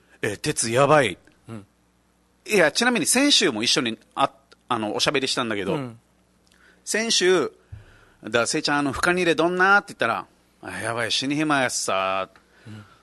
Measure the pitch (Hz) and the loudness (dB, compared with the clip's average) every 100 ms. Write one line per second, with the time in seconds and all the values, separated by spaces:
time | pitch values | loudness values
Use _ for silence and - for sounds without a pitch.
0 | _ _ 120 98 151 143 117 120 139 151 | _ _ -6 -4 -4 -4 0 2 6 6
1 | 113 85 _ _ - 113 98 _ _ _ | 4 -2 _ _ -18 -18 -18 _ _ _
2 | _ _ _ _ - 214 151 - 240 233 | _ _ _ _ -2 2 2 2 0 0
3 | 143 240 285 - 180 107 120 - 120 113 | 0 2 4 4 2 0 0 0 -2 -6
4 | _ - 139 - _ - _ 117 107 120 | _ -4 -4 -4 _ -20 _ -4 -2 -2
5 | - 139 131 - 117 101 95 143 123 113 | -2 0 -2 -2 -4 -4 -4 -4 -6 -14
6 | _ _ _ _ _ _ _ _ - 208 | _ _ _ _ _ _ _ _ -6 -4
7 | 233 - 180 185 123 - _ - - - | 0 2 4 4 0 -6 _ -20 -20 -20
8 | _ _ 107 117 113 156 151 143 143 117 | _ _ -4 0 0 -2 -2 -2 -2 -2
9 | 180 180 165 151 165 180 190 202 - - | 0 2 2 2 0 2 4 4 2 -4
10 | 117 98 - _ _ _ 98 92 110 117 | -2 -2 -6 _ _ _ -14 -8 -6 -4
11 | 113 - 135 147 156 143 123 - - 95 | -2 -2 -2 -2 0 0 0 -2 -2 -2
12 | 95 95 92 - _ _ 110 107 104 _ | 0 -2 -6 -12 _ _ -20 -20 -20 _